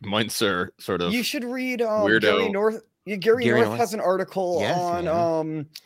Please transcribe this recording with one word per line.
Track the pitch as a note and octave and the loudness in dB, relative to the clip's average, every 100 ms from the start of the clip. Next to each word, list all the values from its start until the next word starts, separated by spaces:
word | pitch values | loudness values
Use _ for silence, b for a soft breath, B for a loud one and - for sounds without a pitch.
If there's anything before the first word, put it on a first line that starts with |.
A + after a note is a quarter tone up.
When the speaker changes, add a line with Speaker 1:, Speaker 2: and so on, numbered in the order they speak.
Speaker 1:
mincer | G2+ G#2 A2+ - A2 F2+ F#2 - | -4 -2 -2 0 0 0 -4 -8
sort | - F2+ | -6 -2
of | F2 | 0
Speaker 2:
you | A#3+ | -2
should | A3+ D4 | -2 -4
read, | A#3+ C4 B3+ A#3+ | -6 -6 -4 -2
um, | A3+ G#3+ G#3 | -2 0 4
Speaker 1:
weirdo. | A3 | 4
Speaker 2:
Gary | G#3 G3 F#3+ | 4 2 2
North, | G3 A3 A3+ - _ | 2 0 -2 -12 _
yeah, | - G3+ | -8 -4
Gary | A3 A#3+ | 2 4
Speaker 3:
Gary | A#3 A#2+ | 4 4
Speaker 2:
North | G#3 | 4
Speaker 3:
North. | A#2+ | 2
Speaker 2:
has | A3+ | -2
an | G#3+ | -2
article | F3+ F#3 F#3 F#3+ F3+ E3+ | 0 0 -2 -4 -2 0
Speaker 3:
Yes, | C#3+ F3 | 0 0
Speaker 2:
on, | F3 F3 | 0 -2
Speaker 3:
man. | E3+ E3 | 0 0
Speaker 2:
um, | E3+ D#3+ D#3 D#3 D3+ B | 0 0 -2 -6 -8 B